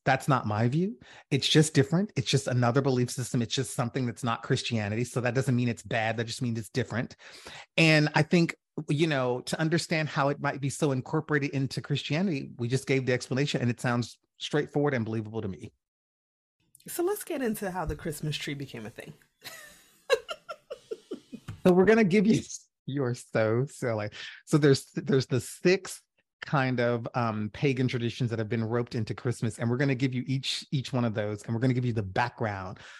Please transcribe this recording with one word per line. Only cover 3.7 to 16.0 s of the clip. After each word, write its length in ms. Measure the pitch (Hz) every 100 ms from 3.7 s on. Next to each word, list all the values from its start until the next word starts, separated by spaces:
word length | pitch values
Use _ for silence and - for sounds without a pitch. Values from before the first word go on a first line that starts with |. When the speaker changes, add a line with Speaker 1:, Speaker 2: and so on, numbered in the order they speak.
| -
Speaker 1:
something 300 | 120 139 123
that's 180 | 113
not 200 | 120 117
Christianity. 600 | - 131 - 113 101 110
So 180 | 123 127
that 140 | 120 120
doesn't 200 | 135 123
mean 140 | 123
it's 140 | 113
bad. 340 | - 120 110 113
That 80 | 113
just 160 | -
means 180 | 123 113
it's 100 | 104
different. 460 | - 107 107 - - - - - - - -
And 320 | 160 156 151
I 100 | 156
think, 320 | 151 180 170 - _ - 156
you 160 | 147 165
know, 360 | 139 127 123
to 160 | - 175
understand 500 | 160 165 - 160 156
how 200 | 156 139
it 120 | 143
might 180 | 143 139
be 120 | 135
so 200 | - 151
incorporated 600 | 127 - 156 147 147 139
into 280 | 135 135 -
Christianity, 680 | - 139 - 147 196 139 135 -
we 100 | 117
just 200 | 131 -
gave 180 | 135 127
the 80 |
explanation 480 | 123 - 127 143 135
and 80 | 123
it 100 | 113
sounds 380 | 127 120 110 - _ _
straightforward 580 | - 151 - 147 143 127
and 100 | 110
believable 380 | 110 107 110
to 40 | 104
me. 240 | 90 - - _ _